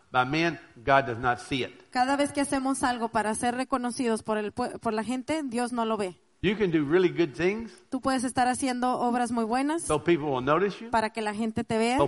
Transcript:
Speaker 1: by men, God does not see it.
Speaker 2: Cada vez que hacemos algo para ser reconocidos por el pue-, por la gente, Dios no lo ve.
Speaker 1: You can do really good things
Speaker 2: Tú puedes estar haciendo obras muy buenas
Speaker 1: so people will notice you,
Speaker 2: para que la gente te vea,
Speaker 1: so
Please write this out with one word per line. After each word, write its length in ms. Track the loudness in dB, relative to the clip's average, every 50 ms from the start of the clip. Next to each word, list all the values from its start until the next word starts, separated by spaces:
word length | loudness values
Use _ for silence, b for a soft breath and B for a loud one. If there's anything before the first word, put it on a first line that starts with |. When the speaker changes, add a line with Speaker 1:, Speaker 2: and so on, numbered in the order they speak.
| _ _
Speaker 1:
by 120 | 0 2 2
men, 320 | 2 2 2 2 0 0 -4 -10 -18 -20
God 280 | -4 2 4 6 6 6
does 120 | 4 0 -2
not 200 | 0 0 0 0
see 240 | -2 -4 -4 -2 -2
it. 60 | -4 -8 -12 -14 _
Speaker 2:
Cada 240 | 0 0 2 2 2
vez 160 | 2 0 0
que 80 | 0 -2
hacemos 440 | -2 0 -2 -2 0 0 0 0 0
algo 260 | -2 0 -2 -2 -2
para 260 | 0 0 0 0 -2
ser 200 | -2 -2 -2 -2
reconocidos 680 | -2 -2 -2 -2 -2 -2 -2 -2 -2 0 0 0 0 -2
por 140 | -2 -2
el 160 | -2 -2 -4 -4
pue-, 260 | -4 -6 -6 -6 -6
por 140 | -4 -2 -2
la 100 | -2 -2
gente, 380 | -4 -4 -4 -4 -4 -4 -4 -4
Dios 300 | -4 -2 -2 -2 -2 -2
no 100 | -2 0
lo 140 | 0 0
ve. 180 | -2 -2 -4 -6 -10 _ _ _ _
Speaker 1:
You 140 | -2 0 0
can 160 | 2 2 2
do 140 | 2 2 2
really 240 | 4 4 4 4 4
good 240 | 2 0 -2 -2 0
things 360 | 0 0 0 0 -2 -6 -12 -14 -20 -10 _
Speaker 2:
Tú 100 | -6 -4
puedes 240 | -2 0 0 0 -2
estar 240 | -2 0 0 2
haciendo 500 | 2 0 0 -2 -2 -2 0 0 0 0 0
obras 320 | 0 0 0 0 0 0
muy 120 | 0 -2 0
buenas 380 | 0 0 0 0 0 -2 -2
Speaker 1:
so 200 | -2 -2 -2 0 2
people 240 | 2 2 2 2 0
will 160 | -2 0 2
notice 320 | 2 2 4 2 0 -2 -6
you, 100 | -6 -2
Speaker 2:
para 180 | -2 0 0 -2
que 100 | -4 -4
la 120 | -4 -4 -4
gente 300 | -4 -4 -4 -4 -4 -4
te 120 | -2 0 0
vea, 180 | 2 2 2
Speaker 1:
so 100 | 2 2